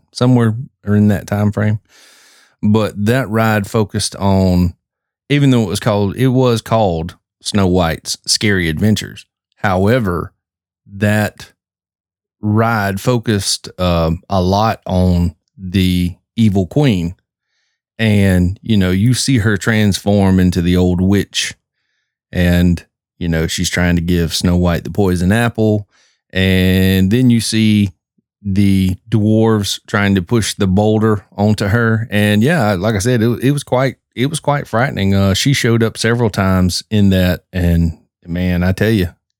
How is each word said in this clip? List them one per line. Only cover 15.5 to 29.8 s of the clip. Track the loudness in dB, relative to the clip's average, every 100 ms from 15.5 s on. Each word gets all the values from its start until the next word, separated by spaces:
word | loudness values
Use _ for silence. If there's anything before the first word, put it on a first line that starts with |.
| -16
the | -4 0 0 0 -2 -6 _ 0
evil | 0 0 -2
queen. | 0 2 0 -2 -8 _ _ _ _ _ _ _ -4
And, | 0 2 4 2 0 -2
you | -2 0
know, | 2
you | 0 0
see | 0 0 0
her | 0 -2
transform | 0 0 0 0 0 2 2 2
into | 2 0
the | 0 2
old | 0 0
witch. | 0 0 -2 -6 -8 -10 _ _ _ _ _ _ _
And, | -2 2 2 2 0 -6 _ _ -8
you | -4
know, | -2 -2
she's | -4 -4
trying | -2 0 0
to |
give | 0 0 -2
Snow | -2 0 0
White | 0 -2 -4
the |
poison | -2 -2 0 0
apple. | 0 0 0 0 0 -4 _ _ _ _
And | -2 2 2 2 2 2 2 2
then | 2 2
you | 2
see | 0 0 2 2 0 -4 _ _ _ _
the | -4 0 2 2 0 -2 -4
dwarves | -2 2 2 2 0 -2 -8